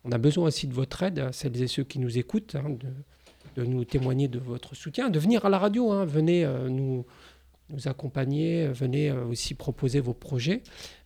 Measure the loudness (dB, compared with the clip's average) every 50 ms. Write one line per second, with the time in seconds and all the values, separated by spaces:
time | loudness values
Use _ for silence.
0 | -4 -2 0 4 4 4 4 4 2 2 0 0 -4 -4 -2 -2 -2 -4 -2 -2
1 | -2 -2 0 -2 -4 -4 -6 -4 -6 -4 -2 0 -2 0 0 -2 -4 -2 -2 -2
2 | -2 0 0 -2 -2 0 -2 -2 -2 -2 -6 -4 -4 -4 -6 -6 -6 -8 -10 -10
3 | -14 _ -20 _ _ -20 -20 _ -20 -10 -6 -4 -2 0 0 0 0 0 0 2
4 | 2 2 2 2 2 0 0 -4 -4 -6 -6 -8 -8 -12 -16 -12 -12 -6 -4 -2
5 | 0 2 2 4 4 4 4 6 6 4 4 6 4 2 2 2 2 2 2 2
6 | 0 2 2 4 4 6 4 4 4 2 0 0 0 0 0 0 0 0 -2 -2
7 | -4 -8 -16 -20 -20 -20 -20 -20 _ -20 _ _ _ -12 -12 -6 -4 -4 -6 -4
8 | -6 -6 -2 -2 0 0 0 0 0 0 2 2 0 0 0 0 -2 0 2 2
9 | 0 0 0 -2 -2 -4 -4 -4 -4 -6 -8 -6 -6 -6 -4 0 0 2 2 2
10 | 0 0 -4 -6 -6 -4 -4 -2 0 0 -2 -2 -4 -12 -18 -18 -18 -18 -18 -20
11 | -14